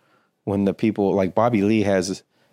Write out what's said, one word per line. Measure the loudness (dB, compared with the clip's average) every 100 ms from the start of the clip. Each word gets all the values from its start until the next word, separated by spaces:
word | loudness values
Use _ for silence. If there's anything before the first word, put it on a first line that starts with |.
| _ _ _ _
when | -6 -2 -2
the |
people, | 0 -2 0 0
like, | 0 0 0
Bobby | 0 2
Lee | 2 2
has | 2 0 -2 -8 -12 _ _